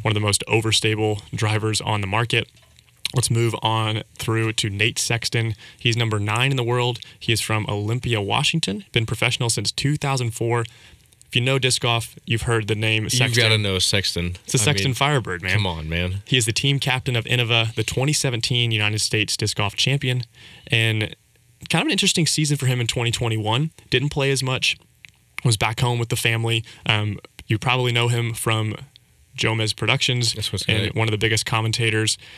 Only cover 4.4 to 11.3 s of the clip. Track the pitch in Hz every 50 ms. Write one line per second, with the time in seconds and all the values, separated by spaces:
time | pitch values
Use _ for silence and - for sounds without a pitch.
4.4 | 113 110 110 - - 107 98 98 107 120 - - - - 120 113 - - - 120
5.4 | 113 113 107 - - - - - - 117 110 120 117 113 107 104 101 104 107 117
6.4 | 127 135 139 131 120 117 123 123 123 123 120 110 - - - - - - 113 104
7.4 | - - 110 107 101 - 104 104 104 107 117 123 117 123 117 107 101 98 110 120
8.4 | 147 - - 165 - - 202 214 202 - - 117 113 - 117 - 117 120 110 -
9.4 | 123 113 - - 104 117 - - - 139 151 147 - 139 135 127 123 117 113 -
10.4 | 117 117 120 120 113 113 - - - - - - _ _ _ _ - -